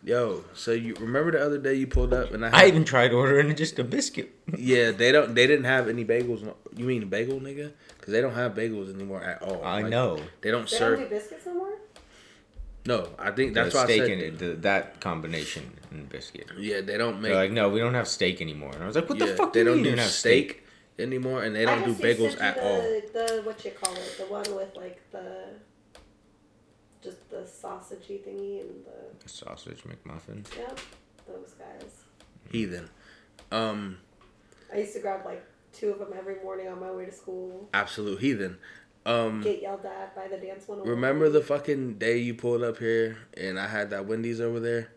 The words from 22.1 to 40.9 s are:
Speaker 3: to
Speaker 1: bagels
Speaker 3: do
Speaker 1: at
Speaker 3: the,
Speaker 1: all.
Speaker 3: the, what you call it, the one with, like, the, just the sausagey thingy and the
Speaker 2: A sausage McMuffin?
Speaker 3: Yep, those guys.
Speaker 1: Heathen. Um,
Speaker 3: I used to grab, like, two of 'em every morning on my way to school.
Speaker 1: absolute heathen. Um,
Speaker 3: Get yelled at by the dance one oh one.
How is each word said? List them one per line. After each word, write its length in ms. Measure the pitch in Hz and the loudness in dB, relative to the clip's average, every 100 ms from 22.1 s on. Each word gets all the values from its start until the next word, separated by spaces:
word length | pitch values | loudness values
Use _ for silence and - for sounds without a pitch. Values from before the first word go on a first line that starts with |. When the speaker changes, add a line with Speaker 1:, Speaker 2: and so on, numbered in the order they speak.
| 113 | 4
Speaker 3:
to 60 | |
Speaker 1:
bagels 140 | 113 - | 2 2
Speaker 3:
do 40 | |
Speaker 1:
at 120 | 101 - | -2 0
Speaker 3:
the, 80 | |
Speaker 1:
all. 180 | - - 226 220 208 226 226 226 | 0 2 2 -2 -4 -4 -2 -2
Speaker 3:
the, 40 | |
what 200 | 214 214 | -6 -8
you 60 | 208 | -12
call 240 | 190 180 | -4 -4
it, 240 | 180 185 - | -4 -10 -10
the 80 | 190 | -10
one 300 | 202 202 196 | -8 -8 -8
with, 200 | 196 190 | -10 -12
like, 240 | 185 180 _ | -16 -18 _
the, 380 | 196 185 190 - 214 - _ _ - - _ _ _ _ _ _ _ _ _ | -16 -14 -14 -16 -20 -20 _ _ -20 -20 _ _ _ _ _ _ _ _ _
just 260 | - - _ | -18 -18 _
the 60 | - | -16
sausagey 840 | 180 - - - - 196 - 196 | -16 -16 -14 -14 -16 -18 -12 -12
thingy 400 | 196 196 202 202 | -10 -10 -8 -10
and 240 | - - - | -12 -16 -18
the 400 | 58 - - - | -20 -20 -20 -20
Speaker 2:
A 40 | |
sausage 500 | - - - 50 50 | -16 -14 -14 -16 -18
McMuffin? 640 | 50 50 - 78 - 104 104 - | -16 -18 -16 -16 -16 -16 -14 -14
Speaker 3:
Yep, 220 | 240 269 - - _ _ - | -12 -12 -16 -20 _ _ -20
those 260 | - - _ | -18 -18 _
guys. 460 | - - - - _ _ - - - | -20 -20 -20 -20 _ _ -20 -20 -8
Speaker 1:
Heathen. 380 | 117 104 87 82 - - - _ - - | -6 -4 -6 -12 -20 -20 -20 _ -20 -6
Um, 460 | 110 113 104 101 90 _ _ _ _ _ - - | -4 -2 -4 -8 -12 _ _ _ _ _ -20 -8
Speaker 3:
I 40 | 208 | -6
used 140 | 208 | -6
to 60 | - | -6
grab, 260 | 202 190 - | -6 -8 -10
like, 180 | - - _ _ | -14 -16 _ _
two 160 | - 214 | -8 -6
of 120 | 196 | -6
'em 120 | 196 185 | -8 -12
every 180 | 190 190 | -10 -10
morning 240 | 190 190 190 | -10 -10 -10
on 120 | 180 | -10
my 120 | 185 | -10
way 140 | 185 185 | -10 -12
to 60 | |
school. 580 | - - 185 185 185 208 | -16 -12 -12 -12 -14 -4
Speaker 1:
absolute 460 | - 101 - 104 95 | -4 -4 -6 -6 -2
heathen. 380 | 127 117 95 90 - - - _ | 0 0 -4 -8 -18 -20 -20 _
Um, 380 | - 117 113 107 | -2 0 0 -2
Speaker 3:
Get 220 | 208 196 | -4 -4
yelled 200 | 196 196 | -6 -10
at 320 | 190 190 190 190 | -10 -12 -14 -12
by 120 | 190 | -12
the 100 | 190 | -10
dance 300 | 185 196 - | -12 -14 -12
one 100 | 202 | -8
oh 40 | |
one. 80 | 190 | -4